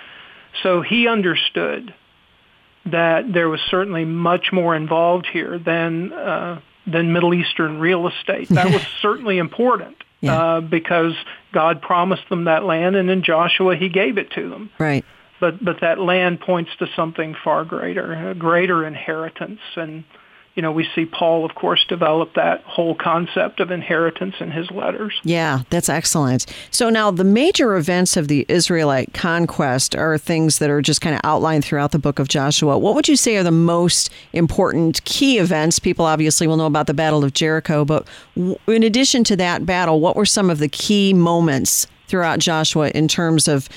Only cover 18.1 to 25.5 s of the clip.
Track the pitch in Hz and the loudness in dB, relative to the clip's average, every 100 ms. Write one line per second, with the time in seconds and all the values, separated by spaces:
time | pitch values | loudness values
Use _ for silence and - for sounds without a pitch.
18.1 | 160 185 180 165 175 185 170 156 143 - | -8 -8 -4 0 2 2 0 -2 -6 -8
19.1 | 160 160 - 175 214 - 170 160 156 - | -6 -8 -10 -12 -12 -14 -10 -10 -12 -18
20.1 | - _ - _ 180 160 160 160 170 165 | -20 _ -20 _ -6 -2 -2 -2 -4 -6
21.1 | - 165 165 160 - 175 175 - 175 160 | -2 0 0 -2 -4 -2 0 0 0 0
22.1 | 160 156 170 165 170 - - 170 160 175 | 2 0 0 0 -2 -4 -2 -2 -2 -2
23.1 | 165 170 185 165 - 175 175 - 165 165 | -2 -2 -2 -2 -2 -4 -4 -2 0 0
24.1 | 160 190 - 170 156 180 185 - - 214 | -2 -8 -8 -8 -8 -8 -6 -6 -6 -8
25.1 | - 160 170 156 | -6 -2 0 0